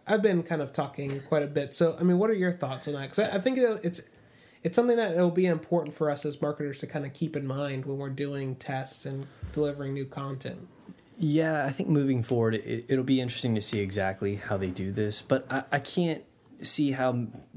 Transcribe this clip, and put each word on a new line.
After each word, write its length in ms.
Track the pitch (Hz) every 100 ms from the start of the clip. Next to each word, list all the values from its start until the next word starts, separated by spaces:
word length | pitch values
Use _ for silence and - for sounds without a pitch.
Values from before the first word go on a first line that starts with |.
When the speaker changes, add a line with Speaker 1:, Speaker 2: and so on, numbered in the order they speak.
| -
Speaker 1:
I've 160 | 214
been 200 | 208 175
kind 200 | 165 160
of 100 | 131
talking 480 | - 139 - 139 139 -
quite 140 | 151
a 40 | 147
bit. 280 | 147 139
So, 200 | - 165 -
I 20 |
mean, 160 | 180 180
what 120 | 226
are 40 |
your 180 | 202 180
thoughts 360 | 175 131 131 151
on 60 |
that? 140 | 143 135
'Cause 80 | -
I, 180 | 214 196
I 20 |
think 200 | 254 262
that 220 | 233 214
it's, 160 | 175 175 - - - - - -
it's 120 | 165
something 220 | 240 240 233
that 160 | 208
it'll 180 | 170 175
be 160 | 170 185
important 480 | 160 - 170 147
for 160 | - 151
us 140 | 143
as 160 | 147 143
marketers 380 | 147 147 147 135
to 80 | -
kinda 240 | 151 139
keep 260 | - 151 147
in 100 | 135
mind 380 | 135 143 131
when 140 | 135 139
we're 100 | 135
doing 480 | 131 143 139 135 131
tests 480 | - 131 131 -
and 220 | 139 135 135 - -
delivering 400 | 151 147 143 135
new 140 | 139 135
content. 600 | 139 139 135 - - - - - - _ -
Speaker 2:
Yeah, 480 | 156 156 160 156 139
I 40 |
think 200 | 139 196
moving 320 | 147 135 123
forward, 320 | 113 120 113
it, 320 | 110 120 117 -
it'll 160 | 131
be 160 | 131 131
interesting 340 | 123 - 123 110
to 40 |
see 200 | - 107
exactly 560 | 98 101 95 95 101 101
how 200 | - 101
they 120 | 92
do 200 | 92 95
this, 300 | 104 107 -
but 240 | - 131 -
I, 140 | 131 -
I 60 | 143
can't 440 | - 185 170 151 - _ _ -
see 300 | - - 143
how 180 | 131 131
m-, 220 | 123 113 - -